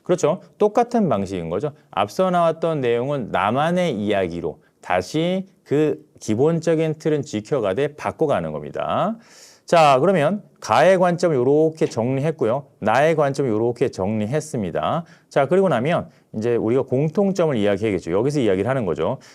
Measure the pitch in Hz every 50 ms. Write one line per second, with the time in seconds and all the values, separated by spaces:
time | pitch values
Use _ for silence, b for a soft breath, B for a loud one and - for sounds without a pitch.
0 | b - 180 170 - 143 170 - B B B - 208 208 214 240 240 240 240 226
1 | 202 151 110 98 98 90 98 90 82 80 87 107 143 147 143 b b b b -
2 | 147 208 - - 185 185 180 175 170 165 160 165 180 165 160 143 127 120 117 117
3 | 123 143 147 139 107 78 85 90 95 104 120 135 151 170 175 180 180 170 117 98
4 | 104 104 101 98 92 82 85 85 82 78 - - b b b _ - - 90 95
5 | - - - 156 165 175 185 190 185 - _ _ _ - 131 151 156 151 - -
6 | - _ _ - - - 107 113 139 160 170 160 156 170 160 156 160 156 151 -
7 | - 160 151 143 139 - - 107 104 - 151 131 107 95 98 131 143 143 143 -
8 | - 104 - - 160 139 123 92 82 78 76 73 73 69 73 76 73 76 101 127
9 | 160 208 233 226 B B B B B B B B B - 175 165 156 143 135 127
10 | 151 190 190 160 143 160 202 208 - - _ - - - 110 127 156 180 190 175
11 | 185 180 170 - 180 170 156 123 123 135 143 156 160 160 156 - 156 - - 113
12 | 110 127 135 135 143 165 156 - 123 107 123 143 143 _ _ - - 107 113 131
13 | 151 165 165 151 147 139 135 - 139 123 104 110 117 120 117 - 143 117 - -
14 | 92 104 110 107 107 107 143 156 151 - - 120 98 85 - 76 76 95 135 170
15 | 165 B B B B B - 151 139 - 180 190 190 180 131 113 123 160 175 127
16 | - b b b b b - 110 107 120 120 110 98 110 123 135 127 - 127 135
17 | 151 156 - 208 196 196 185 185 165 156 135 107 101 101 101 92 110 110 95 82
18 | - 82 87 101 120 147 147 151 123 104 92 95 98 120 135 135 107 87 76 -
19 | 80 104 135 - B B